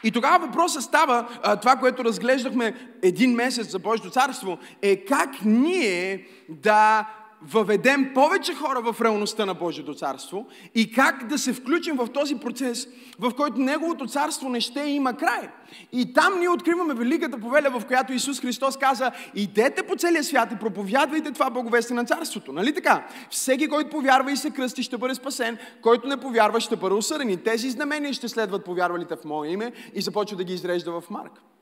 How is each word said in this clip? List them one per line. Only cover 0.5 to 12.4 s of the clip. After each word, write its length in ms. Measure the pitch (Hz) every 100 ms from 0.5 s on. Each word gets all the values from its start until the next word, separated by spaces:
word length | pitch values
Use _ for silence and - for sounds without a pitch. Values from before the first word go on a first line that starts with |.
| 208 339 311
става, 460 | 233 294 311 240 240 -
а, 140 | 202 208
това, 200 | 240 262
което 280 | 254 254
разглеждахме 840 | 233 196 226 269 247 233 226 - - -
един 320 | 185 165 254
месец 360 | 233 247 247 214
за 80 | 185
Божието 320 | 190 226 190
царство, 480 | 254 269 - 190 170 - -
е 140 | 202 190
как 340 | - 277 320 -
ние 840 | 214 226 294 370 233 175 185 190 - - -
да 600 | 156 208 214 214 214 208 - - _
въведем 720 | 151 185 202 208 247 277 269
повече 400 | - 294 381 -
хора 380 | 320 294 262 233
в 80 | 233
реалността 460 | 226 214 208 - 202
на 80 |
Божието 400 | 170 170 147 147
царство 520 | 139 147 131 - 190 - - 185
и 180 | 233 220
как 340 | - 277 277 233
да 120 | 294
се 140 | -
включим 440 | 254 233 330 339 285
в 120 | 233
този 220 | 277 294
процес, 540 | 262